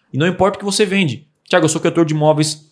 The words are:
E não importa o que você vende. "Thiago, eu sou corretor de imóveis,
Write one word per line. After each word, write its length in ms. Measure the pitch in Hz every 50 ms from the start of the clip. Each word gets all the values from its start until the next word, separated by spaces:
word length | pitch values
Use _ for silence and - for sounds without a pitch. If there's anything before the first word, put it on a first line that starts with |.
| _ _
E 60 | - 131
não 80 | 156
importa 300 | 185 180 185 190 202 202
o 40 | -
que 60 | 202
você 200 | 202 196 - 214
vende. 420 | 185 190 196 185 143 113 - - _ _ _ _ -
"Thiago, 160 | - 180 160
eu 40 | 151
sou 120 | - 165
corretor 240 | 190 170 165 170 165
de 80 | 151 151
imóveis, 580 | 151 151 156 156 151 156 151 - - - _